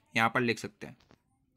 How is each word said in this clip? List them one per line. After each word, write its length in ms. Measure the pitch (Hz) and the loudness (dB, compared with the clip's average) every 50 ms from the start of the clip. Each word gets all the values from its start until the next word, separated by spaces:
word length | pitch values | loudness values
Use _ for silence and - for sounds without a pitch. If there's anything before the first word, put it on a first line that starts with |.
| _ _ - | _ _ 0
यहाँ 140 | 113 113 117 | 2 2 2
पर 120 | - 131 | 2 2
लिख 180 | 123 117 110 - | 2 0 0 -2
सकते 280 | - - - _ - | -6 -12 -14 _ -16
हैं। 100 | - 131 - _ _ - _ _ _ _ _ _ _ _ | -18 -18 -20 _ _ -20 _ _ _ _ _ _ _ _